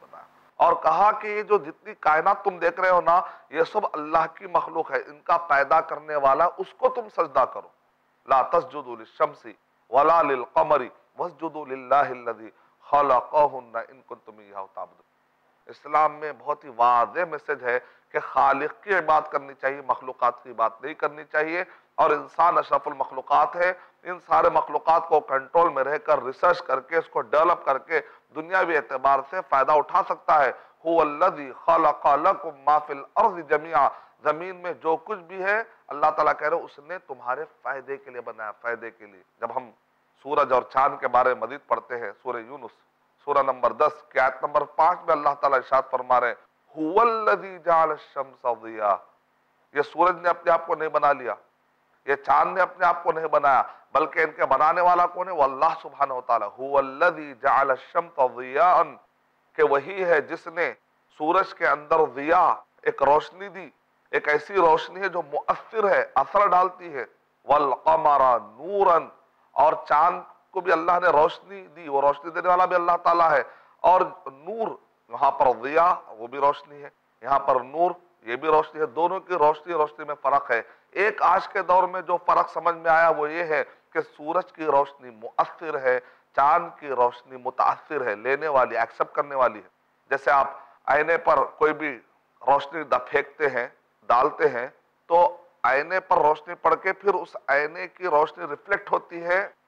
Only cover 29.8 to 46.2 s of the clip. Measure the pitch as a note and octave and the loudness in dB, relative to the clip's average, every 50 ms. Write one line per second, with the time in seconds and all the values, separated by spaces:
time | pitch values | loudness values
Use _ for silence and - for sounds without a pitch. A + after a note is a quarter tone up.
29.8 | C#3+ - - F#3+ F#3 - F3+ - - - D#3+ D3+ C3+ A#2+ G#2+ - - _ _ _ | 2 2 0 -2 0 0 -6 -6 0 2 2 4 4 2 -2 -6 -16 _ _ _
30.8 | - D#3+ E3+ E3 D#3 D3 D3 D3+ F3 F#3+ D#3+ D3+ C#3+ B2+ A2+ - - E3+ E3 E3 | -4 0 2 2 2 2 0 0 0 0 0 -2 -12 -14 -14 -6 0 2 2 4
31.8 | D#3+ D3+ C#3+ - - D3+ C#3 C#3+ D#3+ F#3+ G3 F#3+ - E3 C#3+ C3+ C3+ D3 D3+ D3+ | 4 2 0 2 2 2 2 4 2 0 0 0 -6 -12 -12 -4 0 0 0 0
32.8 | D3+ D3+ C#3+ C#3 C#3 - - - A3 G#3+ F#3 E3+ D#3 C#3 D3+ D3+ D#3 E3 D#3+ D3 | 0 -4 -10 -10 -10 -6 -2 0 0 0 0 -4 -4 -2 -2 -2 -2 0 2 2
33.8 | C3+ A2+ - - - _ _ _ A#2 D3+ D3+ D#3+ F3+ F#3+ F#3 F3 F3 F3 D3 A#2 | 2 2 0 -4 -20 _ _ _ -2 -2 -2 -2 -6 -12 -12 -10 -10 -10 -10 -6
34.8 | C#3+ D#3+ E3 C3+ - G3+ G#3+ F#3 E3+ E3 F#3+ F#3+ F#3 G3 G#3 A3 A3+ - - _ | -2 -2 -2 -2 -4 -10 -12 -12 -12 -14 -10 -6 -2 -2 -2 -2 -4 -8 -16 _
35.8 | _ - C#3 C#3+ D#3 D#3 D#3 D#3+ D3+ D3 C#3+ D3 D3+ D3+ E3 D#3+ A#2+ - - C#3+ | _ -12 -4 0 0 0 0 2 0 0 0 -2 -2 -2 -2 -4 -6 -10 -18 -20
36.8 | C#3+ D#3 F3+ F#3 _ - C3+ B2 B2 B2 C3 C#3+ D#3 D3+ _ _ - B2 C3+ C3+ | -18 -16 -16 -16 _ -16 -18 -12 -8 -6 -6 -6 -8 -14 _ _ -10 -10 -10 -10
37.8 | B2+ C3+ C#3 C3 - C#3 B2 A#2+ A#2 A#2+ A2 A2 A2 G#2 - _ - A#2 A#2 A2 | -10 -12 -12 -12 -12 -16 -16 -14 -14 -14 -14 -14 -14 -14 -14 _ -8 -8 -8 -8
38.8 | A2+ A2+ - _ G#2+ G#2 G2 F#2 _ _ _ - A#2 A#2 A#2+ C3 B2+ A2 _ _ | -10 -16 -16 _ -20 -20 -20 -20 _ _ _ -10 -10 -8 -8 -8 -12 -12 _ _
39.8 | _ _ _ _ _ _ _ _ - C#3 D3+ D3 C#3 B2+ C3 B2 A#2 - - C3+ | _ _ _ _ _ _ _ _ -10 -4 -2 -2 0 2 0 0 0 0 0 0
40.8 | C#3 C#3+ C#3+ B2+ C3+ B2+ A#2+ B2 B2+ C3 B2 A2 A2+ A#2 C#3 C#3+ _ - A#2+ A2+ | 0 0 -2 -4 -6 0 2 2 2 2 0 -2 -6 -10 -10 -14 _ -6 -6 -6
41.8 | - - B2 A#2+ A#2 G2+ G#2+ _ - B2+ A#2+ A#2 A2+ A#2+ C#3+ C#3 A#2+ G#2 _ _ | -6 -10 -10 -10 -10 -10 -12 _ -10 -10 -10 -10 -12 -14 -18 -18 -20 -20 _ _
42.8 | _ _ _ _ _ _ _ _ - C#3+ C#3+ C#3 C3+ C3+ B2+ B2+ B2 A#2 A2 A#2+ | _ _ _ _ _ _ _ _ -6 0 0 2 2 2 0 0 -2 -2 0 2
43.8 | D3+ C#3+ - - - _ - C3 C3 C3+ - - D3+ D3 D3 D3 C#3+ - - - | 0 0 0 -4 -16 _ 0 0 0 0 0 -4 -8 -2 -2 -2 -2 -2 0 2
44.8 | D#3+ E3+ F3+ F3 F3 E3+ D#3+ D3 D3 C#3+ C#3+ - D3+ C#3 C3+ B2+ A#2+ - C3+ C3+ | 2 2 2 0 -2 -2 -2 0 0 -2 -2 0 0 2 2 2 0 2 0 0
45.8 | C3+ - C3+ B2+ B2 B2+ B2+ B2 | 0 0 -6 -6 0 2 2 2